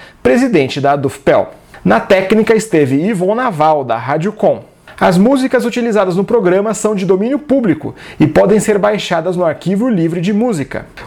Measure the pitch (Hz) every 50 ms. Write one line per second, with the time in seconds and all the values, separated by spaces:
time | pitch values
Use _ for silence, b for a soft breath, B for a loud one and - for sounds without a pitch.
0 | B B B B - 240 262 240 269 262 233 156 135 127 - 147 135 139 143 143
1 | 135 135 - - - 180 147 110 95 - - - - B B B B - 214 226
2 | 220 - 190 190 190 190 220 220 214 220 226 214 214 - - 160 143 123 135 143
3 | 165 214 233 170 180 190 214 240 262 247 185 147 151 160 156 147 135 123 113 117
4 | 117 127 143 160 160 208 208 - - 160 135 107 - - _ _ _ B B B
5 | 190 190 175 175 196 247 277 262 262 262 - 247 247 240 - 247 233 240 202 214
6 | - 190 170 190 196 - 233 233 196 175 180 196 202 220 208 - - 214 214 190
7 | 196 175 196 185 208 240 277 254 - - 262 277 233 190 151 - - 110 - B
8 | B B B B - - - 190 196 190 214 214 - 214 214 202 190 208 214 196
9 | - - 185 160 151 180 185 180 180 160 143 - - 175 196 196 240 262 220 175
10 | 165 165 170 180 165 196 214 202 233 254 214 151 135 - - - - - - B
11 | B